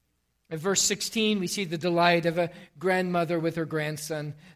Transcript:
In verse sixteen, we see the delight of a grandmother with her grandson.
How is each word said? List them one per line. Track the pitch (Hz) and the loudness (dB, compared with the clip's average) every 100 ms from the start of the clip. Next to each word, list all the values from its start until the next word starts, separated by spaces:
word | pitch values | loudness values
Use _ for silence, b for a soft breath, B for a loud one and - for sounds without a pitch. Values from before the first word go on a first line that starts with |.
| _ _ _ _ - | _ _ _ _ -10
In | 160 | -4
verse | 175 185 | 0 2
sixteen, | - 202 - 226 214 208 | 2 0 -2 0 2 2
we | 175 | 0
see | - | -4
the | 185 165 | -4 -2
delight | 175 170 175 170 165 | 0 4 6 4 2
of | 165 | 0
a | 170 B B 147 | -2 B B -4
grandmother | 180 185 185 175 165 170 | 0 2 2 0 0 0
with | 165 165 | 0 -2
her | |
grandson. | 160 156 151 151 - 156 147 147 B | -2 -2 -4 -6 -6 -6 -6 -10 B